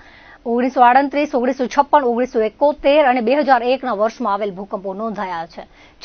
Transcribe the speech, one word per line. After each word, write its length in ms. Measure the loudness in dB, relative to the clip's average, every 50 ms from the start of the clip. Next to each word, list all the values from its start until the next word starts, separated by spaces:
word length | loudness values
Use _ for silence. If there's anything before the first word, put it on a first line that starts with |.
| -12 -20 -20 -20 -20 -20 -20 -12 -8
ઓગણીસો 340 | -4 -2 -2 -2 0 2 4
આડત્રીસ, 540 | 6 6 6 4 2 0 0 -2 -2 -2 -2
ઓગણીસો 1080 | -2 0 -2 -2 -2 -4 -4 0 0 0 2 2 2 2 2 0 -2 -2 -2 0 -2
એકોતેર 640 | -2 -2 -2 0 0 0 0 0 0 2 4 4 4
અને 140 | 4 2 0
બે 140 | 0 0 0
હજાર 280 | 0 2 2 2 2 2
એકના 300 | 0 -2 -2 -2 -4 -4
વર્ષમાં 400 | -2 -2 -2 -2 -4 -4 -4 -4
આવેલ 180 | -4 -4 -6
ભૂકંપો 440 | -8 -8 -12 -10 -10 -10 -8 -8 -8
નોંધાયા 520 | -8 -8 -8 -8 -8 -8 -8 -8 -10 -10
છે. 160 | -12 -14 -18 -20 -20 _ _ -20 -20 _ _ 0